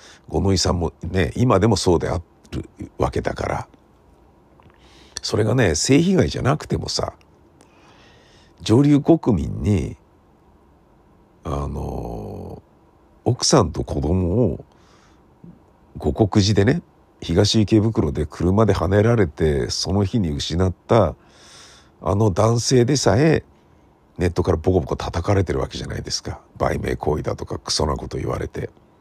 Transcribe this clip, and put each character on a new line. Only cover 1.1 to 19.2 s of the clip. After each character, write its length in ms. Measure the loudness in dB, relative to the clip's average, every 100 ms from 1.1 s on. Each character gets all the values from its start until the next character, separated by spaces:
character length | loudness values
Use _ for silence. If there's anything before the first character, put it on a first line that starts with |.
| -2 -2 0
今 220 | 2 4
で 80 | 4
も 100 | 2
そ 200 | 2 2
う 20 |
で 100 | 0
あ 140 | -6 -8 _ -12
る 180 | -12 -12 -14 -14 -4
わ 140 | -4
け 100 | -2
だ 140 | -4
か 120 | -6 -4
ら。 220 | -6 -8 _ _ _ _ _ _ _ _ _ -20 _ -20 -20 -18 -12
そ 160 | -4 -2
れ 80 |
が 100 | 0
ね、 200 | 2 2
性 260 | 2 4 4
被 140 | 4
害 140 | 2 2
じ 100 | 0
ゃ 40 |
な 140 | 0 -2
く 100 | -2
て 120 | -6
も 100 | -4
さ、 260 | -6 -6 -10 _ _ _ _ _ _ _ -20 -20 -20 _ -20 _ -10
上 200 | 2 4
流 180 | 6 4
国 360 | 4 2 4 0
民 260 | -2 -4
に、 360 | 0 0 -2 -10 _ _ _ _ _ _ _ _ _ _ _ _ _ _
あ 80 | -8
の、 1120 | -6 -6 -6 -8 -8 -8 -10 -10 -12 -14 -16 _ _ _ _ _ _ -4
奥 200 | -2 2
さ 140 | 2
ん 120 | 2
と 120 | -4
子 160 | -6 -4
供 440 | -2 0 0 0
を、 200 | 0 -2 -12 _ _ _ _ _ _ _ -20 -20 _ _ _ -6
五 160 | -4
国 280 | 0 2 2
寺 120 | 2
で 100 | 4
ね、 180 | 2 0 -4 _ _ -14
東 400 | -2 2 4 2
池 200 | 4 4
袋 300 | 2 0 -2
で 140 | -2
車 400 | -6 -2 0 2
で 100 | 2
跳 140 | 2 2
ね 140 | 2
ら 140 | 4
れ 100 | 2